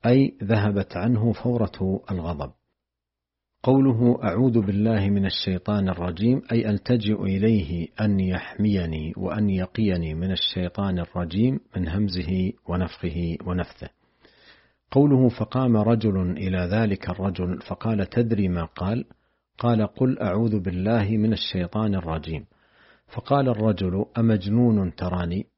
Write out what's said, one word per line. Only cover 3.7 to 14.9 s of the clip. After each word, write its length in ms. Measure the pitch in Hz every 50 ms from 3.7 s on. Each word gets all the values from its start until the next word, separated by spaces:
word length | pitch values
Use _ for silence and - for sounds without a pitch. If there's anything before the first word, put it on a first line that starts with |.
| 131 135 135 135 123 113 123 120 120 - -
"أعوذ 420 | 110 - 104 127 131 117 117 104
بالله 440 | 98 101 101 104 113 113 104 98 101
من 160 | 101 101 98
الشيطان 600 | 95 - - - - 92 90 - - 104 104 98 92
الرجيم"، 540 | 92 87 87 90 85 82 104 117 127 135 - - 117
أي 180 | 117 110 107
ألتجئ 520 | 104 98 _ - 123 120 104 101 107 101 95
إليه 640 | 95 95 95 101 110 113 104 87 73 85 85 82 - _ -
أن 200 | 113 107 101 98
يحميني 920 | 95 92 90 80 - - - - 104 107 101 95 87 82 80 80 78 80 87
وأن 340 | - 92 92 85 107 104 101
يقيني 640 | 95 92 92 - _ - 110 101 92 87 82 80 78
من 180 | 80 87 95 95
الشيطان 680 | 85 - - - 95 90 87 - - 101 98 92 87
الرجيم 600 | 85 - _ 90 87 82 85 98 113 127 135 139 _ _ _
من 120 | - 92 80
همزه 640 | 80 98 107 101 90 92 87 76 92 92 92 92 - _ _ -
ونفخه 680 | 85 90 92 85 - - - 90 73 85 87 82 85 - -
ونفثه. 420 | - 90 90 85 - - - - - _ _ _ _ _ _ _ _ _ _ _ - - _ _ _ _ _ _ _